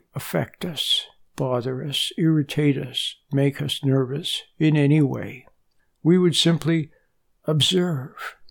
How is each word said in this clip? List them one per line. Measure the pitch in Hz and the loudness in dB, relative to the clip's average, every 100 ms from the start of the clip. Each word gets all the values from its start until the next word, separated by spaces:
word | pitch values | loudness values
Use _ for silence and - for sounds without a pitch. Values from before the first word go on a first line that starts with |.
| - - | -10 -12
affect | - 175 - - | -6 -4 -6 -8
us, | 180 151 - - - _ _ - | -10 -6 -4 -4 -6 _ _ -6
bother | 135 123 120 131 | -2 -2 -4 -6
us, | 151 139 - - | -6 -6 -6 0
irritate | 165 156 143 - 147 139 | 2 2 0 0 2 2
us, | 131 - - - _ | -2 -6 -6 -8 _
make | 139 139 139 | 0 0 0
us | 147 - | -6 -4
nervous | 139 135 127 143 180 - - - | 0 2 0 -4 -6 -8 -8 -2
in | 156 151 | 2 4
any | 143 156 | 4 4
way. | 139 123 98 - - _ _ _ _ _ | 2 0 -8 -14 -20 _ _ _ _ _
We | 156 180 | 2 4
would | 180 151 | 4 2
simply | 165 165 143 165 151 _ _ _ _ _ | 2 2 0 -2 -2 _ _ _ _ _
observe, | - 156 131 185 180 147 127 - - - - | -2 0 2 2 0 -2 -8 -12 -16 -16 -20